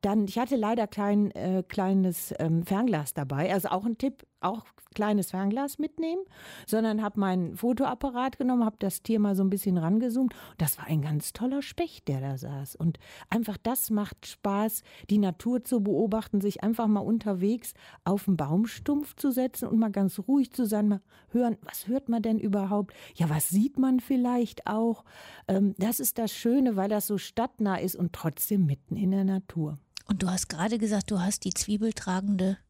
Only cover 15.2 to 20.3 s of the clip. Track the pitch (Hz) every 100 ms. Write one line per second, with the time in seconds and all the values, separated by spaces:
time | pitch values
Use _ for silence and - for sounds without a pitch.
15.2 | 196 175 - 247 - 247 202 156 214 220
16.2 | 214 208 202 - 202 226 226 208 - 226
17.2 | 214 190 190 226 - - - - - 202
18.2 | - 175 143 165 220 - - 294 294 -
19.2 | 285 247 254 - 240 226 220 202 196 -
20.2 | 190